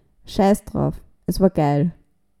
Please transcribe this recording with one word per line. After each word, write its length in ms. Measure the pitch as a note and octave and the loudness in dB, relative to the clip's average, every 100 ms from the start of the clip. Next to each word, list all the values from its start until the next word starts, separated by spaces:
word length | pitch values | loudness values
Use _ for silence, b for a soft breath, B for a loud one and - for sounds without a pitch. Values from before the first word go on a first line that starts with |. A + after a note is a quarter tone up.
| b _ | b _
Scheiß 400 | - - G3 G3+ | -8 0 2 2
drauf, 360 | - F3+ C#3+ - - _ - | -2 -4 -4 -4 -14 _ -8
es 140 | F3+ | 0
war 100 | F#3+ | 0
geil.“ 420 | - D3 C#3+ E3+ - _ _ _ _ | 2 0 0 -2 -4 _ _ _ _